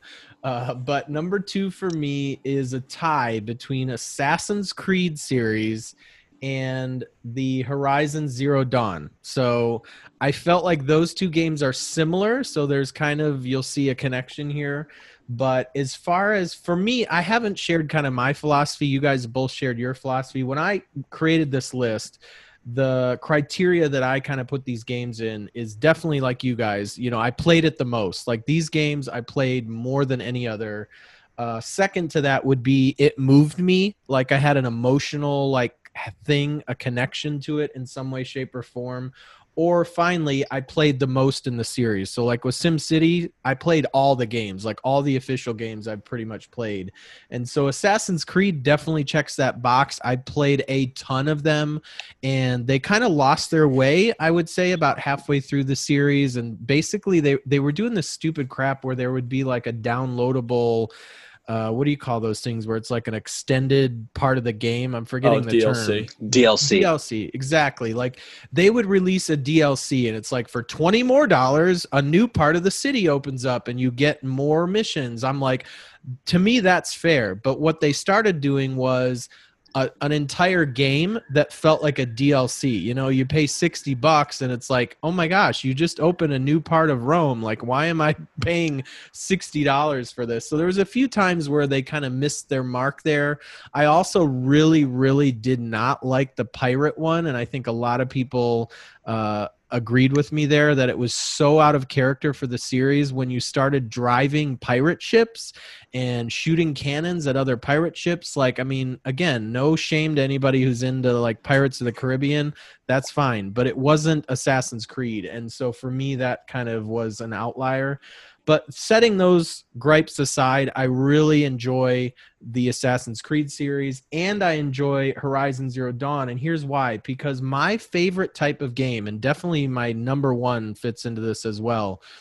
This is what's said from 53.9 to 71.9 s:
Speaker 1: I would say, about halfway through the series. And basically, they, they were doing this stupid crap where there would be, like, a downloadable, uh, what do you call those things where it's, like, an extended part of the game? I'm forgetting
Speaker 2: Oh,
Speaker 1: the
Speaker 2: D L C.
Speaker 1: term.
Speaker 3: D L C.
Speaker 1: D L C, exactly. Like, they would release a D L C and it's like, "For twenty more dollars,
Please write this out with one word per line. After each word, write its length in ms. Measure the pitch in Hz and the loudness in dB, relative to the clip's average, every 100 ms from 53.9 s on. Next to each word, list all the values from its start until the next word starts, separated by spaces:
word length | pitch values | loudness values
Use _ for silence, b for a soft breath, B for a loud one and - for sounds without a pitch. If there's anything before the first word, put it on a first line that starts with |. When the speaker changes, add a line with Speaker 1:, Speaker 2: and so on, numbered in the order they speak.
| 165 220 - | 4 4 2
Speaker 1:
I 140 | 160 | 2
would 160 | 170 165 | 2 0
say, 240 | - 180 | 0 0
about 280 | 180 151 135 | 2 0 0
halfway 420 | 143 139 - 143 | -2 -4 0 -2
through 240 | 131 139 135 | 0 -2 0
the 100 | 135 | -2
series. 640 | - 143 143 143 139 123 | 0 2 4 4 2 -2
And 280 | 117 110 117 | -6 -6 0
basically, 540 | 143 160 214 202 180 | 0 0 -2 0 2
they, 180 | 143 139 - | 4 2 2
they 140 | 139 | 2
were 140 | 139 | 2
doing 200 | 147 233 | 0 -2
this 160 | 226 - | -2 -4
stupid 380 | - 160 160 131 | -6 -4 -4 -6
crap 380 | - 135 135 131 | -2 -2 -2 -4
where 100 | 127 | -4
there 160 | 127 | -2
would 160 | 127 123 | -2 -4
be, 160 | 131 | -2
like, 240 | 135 123 120 | -2 -2 -4
a 60 | |
downloadable, 1160 | 117 113 120 131 123 123 131 117 120 120 113 113 B B B B B - | -6 -4 -4 -4 -2 0 0 0 0 2 2 -2 B B B B B -8
uh, 220 | 113 110 | -4 -2
what 140 | 113 | -2
do 80 | 143 | 0
you 60 | 143 | -2
call 240 | - 117 | -4 -4
those 180 | 110 107 | -2 -4
things 260 | 123 117 110 | -6 -6 -4
where 120 | 113 | -6
it's, 140 | 110 | -4
like, 160 | 120 110 | -6 -4
an 40 | |
extended 920 | 110 - - - 131 135 139 135 117 110 | -6 -8 -8 0 0 4 4 2 -2 -10
part 240 | - 139 127 | -2 0 0
of 60 | 117 | -2
the 80 | |
game? 400 | 107 117 117 127 | -2 -2 -2 -4
I'm 100 | 123 | -6
forgetting 360 | 113 131 127 113 | -6 0 2 2
Speaker 2:
Oh, 20 | |
Speaker 1:
the 80 | 117 | 4
Speaker 2:
D 140 | 113 | 4
L 120 | 110 110 | 4 2
C. 300 | 110 104 110 | 0 -2 -4
Speaker 1:
term. 240 | - 110 | -10 0
Speaker 3:
D 160 | 123 120 | 6 6
L 100 | 107 | 6
C. 240 | - 190 | 4 4
Speaker 1:
D 60 | 190 | 4
L 140 | 156 | 2
C, 320 | - 110 95 | -2 -6 -6
exactly. 600 | - 135 156 147 - 117 | -8 0 2 2 0 -4
Like, 260 | 113 123 - B B B | -2 -4 -6 B B B
they 160 | 127 185 | 2 4
would 160 | 233 202 | 4 4
release 440 | 196 185 185 - | 2 4 2 0
a 60 | 151 | -2
D 240 | 131 160 | 2 4
L 160 | 147 135 | 4 2
C 320 | - 135 117 | 0 0 0
and 80 | 110 | -2
it's 160 | 107 | -4
like, 160 | 127 113 | -4 -4
"For 160 | 123 | -6
twenty 400 | 113 - 160 220 | -8 0 2 4
more 240 | 247 262 294 | 4 4 6
dollars, 580 | 151 131 147 175 180 - | 4 6 4 4 2 0